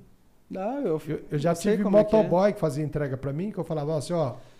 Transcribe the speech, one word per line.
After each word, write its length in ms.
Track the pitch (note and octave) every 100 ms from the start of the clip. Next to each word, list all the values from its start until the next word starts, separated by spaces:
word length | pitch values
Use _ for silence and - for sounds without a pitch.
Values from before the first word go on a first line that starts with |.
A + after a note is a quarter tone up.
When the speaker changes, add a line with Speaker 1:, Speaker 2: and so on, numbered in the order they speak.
| - _ _ _ -
Speaker 1:
Dá, 320 | F#3 G#3 C#4
eu, 180 | A3+ D#3 D3+
Speaker 2:
Eu, 160 | D#3 -
eu 80 | D3
já 140 | D#3+
Speaker 1:
eu 40 | E3+
sei 180 | G3+
Speaker 2:
tive 100 | G#3+
Speaker 1:
como 140 | G3 G#3
é 60 |
que 120 | G#3 A3
é. 20 |
Speaker 2:
motoboy 340 | E3+ F3 G3+
que 80 | G3+
fazia 240 | D#3+ C#3
entrega 320 | D3+ D3+ C#3+ -
pra 160 | C#3
mim, 200 | C#3+ G#3
que 80 | F#3
eu 40 |
falava 320 | E3 D#3 C#3+ D#3+
assim, 180 | A#2+
"Ó, 240 | E3+ C3+ - -